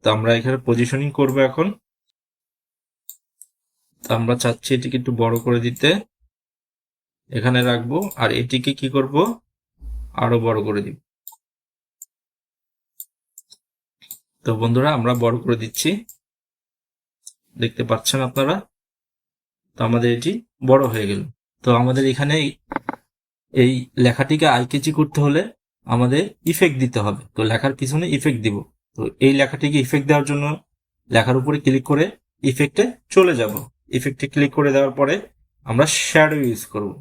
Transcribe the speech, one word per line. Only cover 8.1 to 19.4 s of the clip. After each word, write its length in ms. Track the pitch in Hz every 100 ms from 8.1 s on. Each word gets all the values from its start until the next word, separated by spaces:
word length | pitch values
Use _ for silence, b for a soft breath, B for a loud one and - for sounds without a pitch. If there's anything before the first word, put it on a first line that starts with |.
| -
আর 60 | 117 117
এটিকে 300 | 123 131 127 139
কি 80 | 135 135
করব? 180 | 131 143 208 233 _ _ _ _ - - - -
আরো 140 | 113 117 113
বড় 140 | 110 107
করে 140 | 101 98
দিব। 100 | - _ _ - - _ _ _ _ _ _ - _ _ _ _ _ _ _ _ _ - _ _ - _ _ _ _ _ _ _ - _ _
তো 60 | - 113
বন্ধুরা, 280 | 117 120 143 147
আমরা 140 | 117 120
বড় 120 | 117 120
করে 120 | 123 117
দিচ্ছি, 280 | 113 - 160 208 233 - _ _ _ _ _ _ _ _ _ _ - _ _ -
দেখতে 200 | 117 - 117
পাচ্ছেন 280 | 113 - 135 127
আপনারা। 280 | 139 139 190 - _ _ _ _ _ _ _